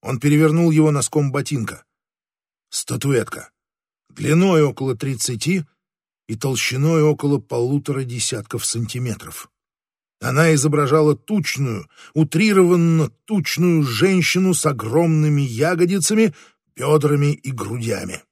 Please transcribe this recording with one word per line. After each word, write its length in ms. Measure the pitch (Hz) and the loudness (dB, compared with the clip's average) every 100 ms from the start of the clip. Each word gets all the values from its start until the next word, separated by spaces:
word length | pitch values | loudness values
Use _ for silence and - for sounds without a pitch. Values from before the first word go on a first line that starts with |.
Он 160 | - 135 | -6 -2
перевернул 540 | 147 151 156 156 170 | 2 4 4 4 2
его 200 | 156 156 | 4 2
носком 420 | 143 - 151 139 | 2 -2 -2 0
ботинка. 500 | 135 135 143 110 - _ _ _ _ _ _ _ _ _ | -2 -4 -6 -6 -10 _ _ _ _ _ _ _ _ _
Статуэтка. 840 | - - 120 139 127 101 - - _ _ _ _ _ _ | -12 -8 -6 0 0 0 -10 -16 _ _ _ _ _ _
Длиной 540 | - 147 160 190 165 | -8 0 2 4 4
около 320 | 147 117 135 117 | 2 0 -6 -4
тридцати 720 | 139 123 - 120 - 185 151 _ _ _ _ _ - | -6 -6 -6 -4 -2 -4 -4 _ _ _ _ _ -12
и 100 | 110 | -6
толщиной 680 | 135 123 - 127 147 165 | -4 -4 -4 0 2 4
около 340 | 151 147 147 143 | 2 2 0 -2
полутора 680 | - 120 120 143 143 135 127 | -2 -4 0 -2 -2 -6 -6
десятков 600 | 120 - 117 104 117 - | -6 -6 -6 -8 -8 -6
сантиметров. 880 | 117 113 123 123 101 - - - _ _ _ _ _ _ _ | -6 -6 -6 -6 -8 -12 -18 -20 _ _ _ _ _ _ _
Она 320 | 117 131 165 | -4 2 4
изображала 600 | 156 147 147 139 156 151 123 | 4 2 0 2 2 2 0
тучную, 760 | - 214 151 131 135 104 80 _ - | -2 -4 -2 -4 -4 -6 -10 _ -8
утрированно 960 | 151 156 160 214 196 175 180 165 165 139 _ _ | -2 0 2 2 4 4 4 4 2 0 _ _
тучную 560 | 214 147 - 175 165 | -4 -2 0 2 2
женщину 720 | 139 113 180 185 160 180 190 | 0 0 2 2 2 0 0
с 140 | 170 156 | 2 0
огромными 720 | 127 110 139 170 156 151 147 | -2 -2 0 2 2 2 2
ягодицами, 920 | 135 113 151 180 175 196 151 214 220 - - _ _ - | 0 -2 -2 2 2 2 0 2 2 0 -20 _ _ -8
бёдрами 580 | 131 151 143 147 143 | 2 2 4 2 0
и 180 | 147 135 | -2 -8
грудями. 720 | 127 - 123 113 98 95 87 _ | -10 -8 -6 -6 -6 -8 -12 _